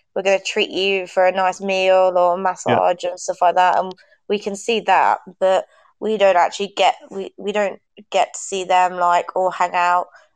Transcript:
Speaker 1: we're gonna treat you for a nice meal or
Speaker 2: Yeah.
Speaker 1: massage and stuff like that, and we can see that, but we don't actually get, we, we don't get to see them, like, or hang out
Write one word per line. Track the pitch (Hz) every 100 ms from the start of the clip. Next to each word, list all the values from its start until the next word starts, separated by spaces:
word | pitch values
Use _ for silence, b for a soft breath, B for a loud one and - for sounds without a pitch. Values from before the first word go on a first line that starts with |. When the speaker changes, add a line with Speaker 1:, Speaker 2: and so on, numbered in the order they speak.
| b
Speaker 1:
we're | -
gonna | 190 190
treat | - 214 -
you | 175 196 190 180
for | - 185
a |
nice | 190 185 185
meal | 196 190 190 185 185 180
or | 180 175
Speaker 2:
Yeah. |
Speaker 1:
massage | 190 180 185 175 180 180
and | 180 180
stuff | - 180
like | 180 175
that, | 180 135
and | 185 180 b b -
we | 202
can | 214 202
see | - 226
that, | 175 180 104 - - 180
but | 190 190 - b b b
we | 214 214
don't | 196 175
actually | 170 - 202
get, | - 185 - 294
we, | 196 190 -
we | 196
don't | 208 202 - _ _ -
get | 190 -
to | -
see | - 196
them, | 180 180 180
like, | 180 175 175 - -
or | 185
hang | 180 180
out | 180 175 180 - b b